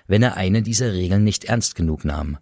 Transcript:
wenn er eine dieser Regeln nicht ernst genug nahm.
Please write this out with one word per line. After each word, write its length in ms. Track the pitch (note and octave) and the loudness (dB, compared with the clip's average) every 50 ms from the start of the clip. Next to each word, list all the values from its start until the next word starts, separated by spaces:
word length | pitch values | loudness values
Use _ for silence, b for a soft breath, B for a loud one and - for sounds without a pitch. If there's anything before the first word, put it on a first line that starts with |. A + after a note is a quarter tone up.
| B | B
wenn 160 | B F#2+ G#2+ | B 2 4
er 140 | B2 A#2 - | 4 2 0
eine 260 | F#2+ F#2+ F#2 G2+ A2+ | 0 0 0 0 0
dieser 300 | G2+ A2+ A2+ G2+ B2+ A2+ | 0 0 -2 -2 -2 0
Regeln 320 | F#2+ F2+ F2+ F2 G2 G2+ G#2+ | -2 -2 0 2 2 4 4
nicht 200 | G#2+ - - - | 2 0 -2 -4
ernst 300 | - A#2+ A#2 - - - | -2 -2 -2 -2 -4 -2
genug 300 | - E2+ D#2+ D#2 - - | -2 -2 -2 -2 -2 -4
nahm. 340 | D2+ D2 D2 D2 D2 D2 - | -4 -4 -4 -6 -6 -8 -10